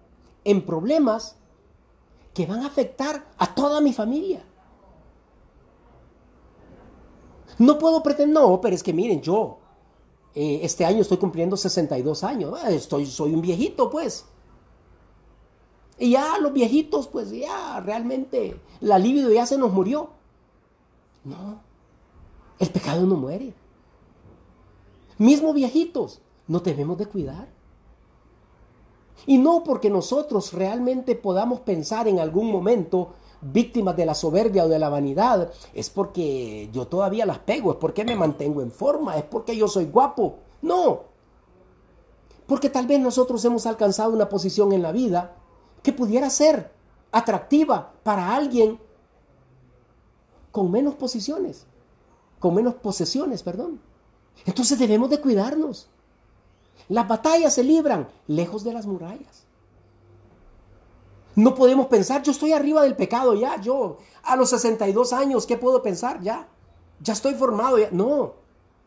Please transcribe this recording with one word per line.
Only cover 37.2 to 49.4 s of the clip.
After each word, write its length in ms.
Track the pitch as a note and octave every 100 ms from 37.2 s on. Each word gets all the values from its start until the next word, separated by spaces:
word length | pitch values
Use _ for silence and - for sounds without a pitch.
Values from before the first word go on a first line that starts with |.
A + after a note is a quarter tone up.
| G#3
las 120 | D3
pego, 340 | - C#4 G3
es 40 | -
porque 280 | D#3+ F3
me 120 | A3+ A3+
mantengo 460 | D#3+ - D3 D3
en 100 | A#2+
forma, 440 | - C4 D4+ C4+ D#3
es 80 |
porque 320 | D3 A3+ A3+ A3
yo 120 | G#3+
soy 160 | G3
guapo. 540 | D#3 F#3 C#4 - G3 - - -
No, 400 | D#4+ F4+ D#4 - - _ _ _ _ _ _ _ _ _ _ _ _ _ -
porque 240 | C4+ C#4
tal 180 | C4+ B3
vez 100 | C#4+
nosotros 460 | B3+ B3 B3+ A#3+
hemos 220 | A#3 A#3 A#3
alcanzado 460 | A3 G#3 F#3+ A3
una 160 | A3 G3+
posición 440 | G3+ F#3 G#3 G3+
en 100 | G3
la 80 | E3
vida 460 | G3 B3 F3 F3+ - _ _ _ _
que 100 | -
pudiera 380 | C4+ A#3 A#3 C#4+
ser 420 | - D4+ C#4 - _ _ _ _
atractiva 800 | A3+ A#3 - - D4 D4+ G3+ - -
para 300 | A3 G3+ F3+
alguien 460 | B3+ C#4+ A#3+ A3 A3+ - _ _ _ _ _